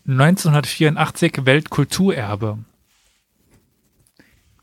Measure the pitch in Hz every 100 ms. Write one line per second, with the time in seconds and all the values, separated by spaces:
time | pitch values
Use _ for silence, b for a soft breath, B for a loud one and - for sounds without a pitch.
0 | - 131 151 190 156 147 135 - 151 156
1 | 156 - 165 - 131 147 - - 139 -
2 | 190 143 104 104 110 107 - _ _ _
3 | _ _ _ _ _ _ _ _ _ _
4 | _ _ b b b _